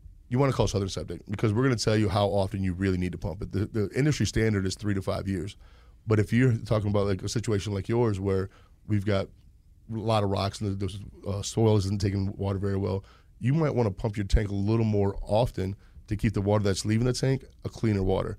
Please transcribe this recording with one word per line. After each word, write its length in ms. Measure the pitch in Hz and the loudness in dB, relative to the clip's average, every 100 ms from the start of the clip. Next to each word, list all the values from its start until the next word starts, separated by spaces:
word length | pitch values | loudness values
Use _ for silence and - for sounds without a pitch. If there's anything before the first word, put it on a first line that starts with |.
| - - - | -20 -18 -4
you 100 | 123 | 0
wanna 140 | 139 | 2
call 140 | 123 104 | 2 0
Southern 220 | 101 98 | 0 -2
Septic 320 | - - 85 - | -6 -10 -10 -8
because 220 | 107 113 | -2 0
we're 100 | 104 | 2
gonna 140 | 135 117 | 2 2
tell 200 | - 110 | 2 2
you 120 | 104 | 2
how 180 | 101 101 | 2 2
often 340 | 101 95 98 | 2 0 -2
you 100 | 95 | -4
really 260 | 87 98 92 | 0 0 0
need 140 | 90 | -2
to 60 | 82 | -4
pump 240 | 95 90 | -8 -8
it. 100 | - | -6
The, 140 | - 107 | -4 -2
the 220 | 110 98 117 | -2 -2 0
industry 300 | 151 - 110 | 2 2 0
standard 400 | 113 110 101 95 | 2 2 2 -2
is 80 | |
three 200 | - 104 | -4 -4
to 80 | 98 | -4
five 260 | 95 95 95 | -2 -4 -4
years. 280 | 95 101 - - - - - - | -4 -6 -12 -20 -20 -20 -10 0
But 120 | 107 | 2
if 140 | 98 | 4
you're 180 | 113 127 | 4 4
talking 380 | 113 107 110 104 | 2 0 0 2
about, 160 | 101 101 | 0 0
like, 160 | 95 | -2
a 60 | 101 | -2
situation 420 | 120 104 101 107 | -4 0 -2 -2
like 160 | 98 - | -6 -2
yours 320 | 117 117 95 | 0 2 0
where 300 | 98 95 98 - - - - | 0 0 -2 -8 -20 -14 -2
we've 200 | 104 98 | 0 2
got 200 | 98 92 - - - - - - | 0 -2 -10 -20 -20 -20 -20 -12
a 60 | 110 | -6
lot 260 | 107 110 | 0 2
of 60 | 101 | 2
rocks 300 | 98 95 - | 0 -2 -2
and 180 | 104 98 | -4 -4
the, 80 | 95 | -6
the, 420 | 101 107 - - | -8 -14 -12 -6
uh, 100 | 101 | -6
soil 360 | - - 113 107 | -4 2 4 4
isn't 200 | 95 101 | 2 0
taking 360 | 101 98 98 - | 0 0 -2 -2
water 220 | 98 98 | -4 -2
very 180 | 98 98 | -2 -2
well, 280 | 98 98 - - - - | -2 -4 -8 -20 -20 -4
you 160 | 120 | 0
might 200 | 156 151 | 2 2
wanna 160 | 117 113 | 2 0
pump 260 | 95 113 104 | 0 -6 -4
your 100 | 98 | 0
tank 240 | 113 101 | 2 2
a 40 | |
little 300 | 101 101 113 | -2 2 2
more 320 | 110 104 98 - | 2 2 0 -2
often 540 | - 104 127 - 95 101 - - - | 0 2 2 0 -4 -6 -14 -16 -8
to 80 | 104 | -2
keep 160 | 117 | 0
the 60 | 101 | 2
water 220 | 98 104 | 2 4
that's 200 | 101 92 | 2 0
leaving 220 | 107 110 123 | 0 2 2
the 60 | |
tank 320 | 127 135 135 - - | 0 0 0 -4 -12
a 40 | - | -12
cleaner 340 | - 113 101 | -2 0 2
water. 340 | 95 92 85 | 2 0 -2